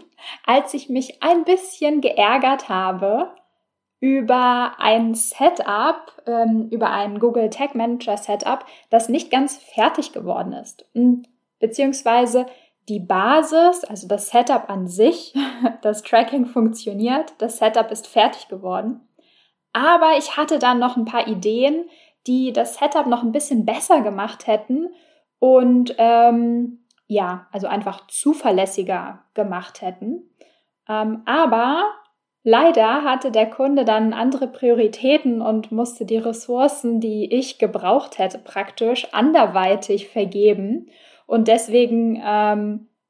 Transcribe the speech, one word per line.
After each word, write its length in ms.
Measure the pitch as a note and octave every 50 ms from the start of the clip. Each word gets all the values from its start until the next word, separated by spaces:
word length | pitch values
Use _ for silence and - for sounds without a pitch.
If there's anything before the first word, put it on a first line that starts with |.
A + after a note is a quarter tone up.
| - _ _ _ - - - - -
als 280 | - A#3+ C#4 C#4 - -
ich 160 | C#4+ - -
mich 340 | B3 B3+ B3+ - - - -
ein 220 | D#4 F4 E4+ D#4
bisschen 560 | - F#4 F#4 F#4 - - - D4+ D4 D4+ D4
geärgert 680 | B3+ - - - G#3 G#3 A#3+ C4+ B3+ C4 C4+ C4+ - -
habe 640 | G3+ F#3 F#3+ F#3 F#3 F3+ G3 G3 G#3 B3+ F4 F#4+ - _ _ _ _ _ _ _ _ _ _ _ _ -
über 720 | - C4 C4+ C4+ A#3+ A3 B3 B3 B3 B3 B3 B3 B3 - - -
ein 340 | - G#3+ A3 A3+ A#3 A3+ A3+
Setup, 960 | A3+ - - - - C4+ E4+ E4+ - - - G3+ G#3 A#3 D4+ E4 D#4+ - - - _ -
ähm, 440 | - A#3 A#3 A#3 A3+ A3+ A3 A3 A3+
über 180 | A3+ A3+ A3 -
ein 300 | - G3+ G3+ G#3 G3+ G#3
Google 300 | G#3+ A#3+ G#3+ A#3+ A3 A3
Tag 260 | - - C#4 C#4+ C#4+
Manager 420 | A#3 A3+ A#3+ A#3+ A#3+ - - G3+ G3+
Setup, 480 | - - G#3 G#3 - - B3+ - - - - - _ -
das 200 | - A3+ A3+ A3+
nicht 220 | A#3 - - -
ganz 260 | - B3+ C#4 C#4+ - -
fertig 540 | - - - - G#3+ B3+ - - C#4+ -
geworden 420 | - - - F3+ - - - F#3+ -
ist. 320 | - - - - _ - _ -
Hm, 300 | A#3 B3 B3 B3 B3 - _ _ _ _ _ _ -
beziehungsweise 880 | - A3 A3+ - C#4 C4+ C4+ C4+ - A#3 A3+ A#3+ B3 A#3 A3+ B3+ B3 B3 - - _ _ _ _ _ -
die 100 | G#3 G#3
Basis, 840 | F3 - F#3+ F#3 G3 A3+ C#4 D#4+ D#4 D#4 D#4 D#4+ E4+ F4 F4+ F4 -
also 240 | - G#3+ G3+ - F#3
das 220 | G3+ G#3 - -
Setup 400 | - A#3+ A#3+ B3 C#4 A3+ - -
an 180 | G3 G3 F#3 F3+
sich, 460 | F3 F#3 A3 C#4+ F4 - - - - C4+ C#4 C4 B3 A#3+
<laughs> 240 | B3 A#3+ A#3 -
das 200 | - G#3+ G#3+ G#3+
Tracking 460 | - - - A3+ A#3 A#3 C4+ C#4+ A#3+ A#3+
funktioniert, 840 | - B3 A3+ A3 A3 - - A3 G3+ G3+ G#3+ A#3+ B3+ C#4+ D#4 - - -
das 200 | G#3+ A#3+ A#3 -
Setup 340 | A3+ A3 A3 A#3 A3 A3
ist 160 | A3 G#3+ - -
fertig 400 | - A3+ G#3 C4 C4 - - -
geworden. 600 | G3 F#3 G3 F#3 F3+ F#3+ G3 A3 C#4 - _ _ _ _ _ _ _ _ _ _ _ _ _ _ -
Aber 440 | - C4 D#4 F4 E4+ E4 D#4+ D#4+ D4
ich 200 | D4+ - - -
hatte 220 | D4+ D4+ D#4+ C#4
dann 200 | B3 B3 B3 A#3+
noch 180 | A#3+ B3 A#3+ B3
ein 80 | A3
paar 220 | A3 - - - -
Ideen, 580 | A3 F#3 F3+ G#3 A3 A#3 B3+ C#4 D4+ E4 E4+ E4 _ _ _ _ _ _ - -
die 260 | B3+ B3+ C4 B3+ A3
das 220 | - - A#3+ -
Setup 320 | - C#4+ D4 - D#4+ - B3
noch 160 | A#3 B3 A#3+
ein 80 | A3+
bisschen 340 | A3+ C#4+ - - C#4 A3 G#3
besser 360 | A3 A3+ - - - F#4 D4
gemacht 460 | A3 G#3 G3+ G3 G3+ G#3+ - - - -
hätten 420 | G#3+ A3 - - B3+ C#4+ E4 F4+ - _ _ _ _ _ _ _ _ -
und, 560 | - C4 C4 B3+ B3 B3 B3 B3 B3 B3 - -
ähm, 880 | A3+ A#3 A#3 A#3 A#3 A#3+ A#3 A#3 A#3 A#3 A#3+ A#3+ A#3+ A#3 - - _ _ _ _ _ -
ja, 400 | G#3+ G#3 F#3+ F3+ F3+ F#3 - _
also 160 | - G3+ F#3+ F#3
einfach 400 | F#3+ G#3 G#3+ G3 F#3 - - -
zuverlässiger 1160 | - - - C#4+ D#4 - - B3 G3 F#3+ F#3+ F#3+ - - F#3+ F#3 F#3+ F3 F3 F3+ G3 - _ _ -
gemacht 480 | - G#3 G3+ F3+ F3+ F#3 - - -
hätten. 480 | G#3+ F#3 F#3 F3+ - G#3+ D4+ F4+ - _ _ _ _ _ _ _ _ _ _ _ _ -
Ähm, 360 | G#3+ G#3+ G#3+ A3 A3 A3 -
aber 580 | - B3 D#4 E4 C4+ A3 A3+ A#3 B3+ C#4+ E4 G4 G#4+ G#4 - _ _ _ _ _ _ _ _ -
leider 600 | A3+ A3 A#3 D4+ E4+ D#4+ A#3+ A3 A3 A#3+ D4 D4
hatte 280 | D4 C4 C4 - C4+
der 180 | A3 A3 A3 A3
Kunde 360 | - - C4+ C#4 C#4+ C#4 B3
dann 280 | A3 G#3+ A3 A3+ A3 A3
andere 340 | - A3+ B3+ C4+ C4 C4+ B3
Prioritäten 920 | - - - A#3+ A#3 A#3 A3+ G#3+ A3 - - C4 D4 D4+ - B3+ A#3+ A3+
und 300 | A3 G#3+ A3 A3 G#3+ -
musste 340 | A3 A3 A#3+ A#3 - - A3+
die 120 | G3 A3+ A3+
Ressourcen, 800 | A3 A#3 A3+ A3+ - - A#3+ B3 C4 D4 C#4+ - - A#3 A#3 A3+
die 340 | A3+ A3 G#3+ G#3+ G#3 - A3
ich 260 | B3+ C4+ - - -
gebraucht 580 | A#3 G3 - G3 - F3+ G#3+ C#4 - - - -
hätte, 220 | F#3 F#3+ - -
praktisch 680 | - - - G3 G3+ G3 - - A#3 A3+ B3 B3 - - -
anderweitig 960 | - A3+ D4 D#4+ D#4+ A#3+ G3 F3+ F#3+ F#3 F#3 G3 A3 - - G3+ G3+ - -
vergeben. 800 | - A#3 G3+ F#3 F#3+ G3+ G3+ G#3+ G#3 F#3+ G3 G3 A#3 E4+ F4 - _ _ _ _ _ _ _
Und 220 | - A3+ A#3 A3 A3
deswegen, 720 | A3 A#3 A#3 - G#3+ B3 A#3+ A#3 A#3 A#3 A#3 A3+ A3 - -
ähm, 640 | G#3 G#3 G#3 G#3+ G#3 G#3 G#3 G#3 G#3 G#3 A3 - _ _ _ _ _